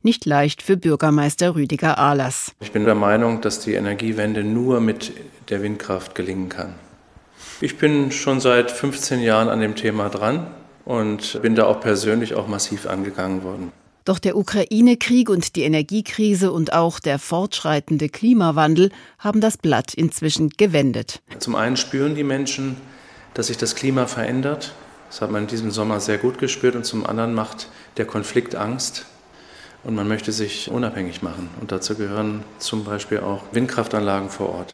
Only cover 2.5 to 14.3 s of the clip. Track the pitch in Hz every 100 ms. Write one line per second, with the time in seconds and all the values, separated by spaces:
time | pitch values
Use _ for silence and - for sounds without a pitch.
2.5 | _ 104 110 107 107 101 107 117 113 110
3.5 | - - 101 101 101 113 110 104 107 104
4.5 | 117 127 120 113 107 - - - - -
5.5 | 101 104 104 - 95 - - 92 95 92
6.5 | 92 90 87 - - _ - _ - -
7.5 | - 143 - 151 147 135 135 - 131 127
8.5 | 123 120 - 139 139 - 127 117 110 113
9.5 | 110 107 107 113 107 101 101 107 151 165
10.5 | - - _ - 120 107 104 - - 113
11.5 | 110 104 107 113 101 107 113 113 104 104
12.5 | 101 - 101 - 95 98 95 92 95 92
13.5 | 98 90 - _ _ - 185 190